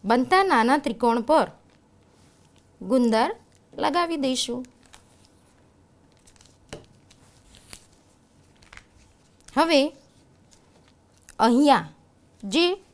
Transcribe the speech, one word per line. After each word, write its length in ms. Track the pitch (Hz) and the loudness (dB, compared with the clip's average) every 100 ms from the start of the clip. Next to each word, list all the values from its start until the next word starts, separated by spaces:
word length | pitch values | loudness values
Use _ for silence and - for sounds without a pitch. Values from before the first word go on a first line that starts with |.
| 190 | 0
બનતા 340 | 247 254 381 392 | -2 2 2 2
નાના 320 | 269 226 285 285 | 2 2 0 -2
ત્રિકોણ 340 | 226 240 233 233 | -4 -2 -2 0
પર 180 | 311 180 - _ _ _ _ _ _ _ _ _ _ _ _ | 0 0 -8 _ _ _ _ _ _ _ _ _ _ _ _
ગુંદર 480 | 185 247 240 220 285 453 _ _ _ - | -4 0 2 0 -2 -4 _ _ _ -8
લગાવી 380 | 302 349 339 330 269 | -4 -2 -4 -4 -4
દઈશું. 360 | 254 - 247 254 _ _ - _ _ _ _ _ _ _ _ _ _ _ _ _ _ - _ _ - - _ _ _ _ _ _ - - - _ _ _ _ _ _ _ _ - - _ _ _ _ _ _ - 262 | -4 -6 -10 -12 _ _ -20 _ _ _ _ _ _ _ _ _ _ _ _ _ _ -20 _ _ -20 -20 _ _ _ _ _ _ -20 -20 -20 _ _ _ _ _ _ _ _ -20 -20 _ _ _ _ _ _ -8 -2
હવે 240 | 330 302 285 - _ _ _ _ _ _ _ _ _ _ _ _ - - 233 | 2 2 0 -6 _ _ _ _ _ _ _ _ _ _ _ _ -20 0 2
અહીંયા 400 | 240 294 233 160 - _ _ _ _ 202 240 | 4 4 2 0 -18 _ _ _ _ -4 0
જે 100 | 349 392 _ | 0 -2 _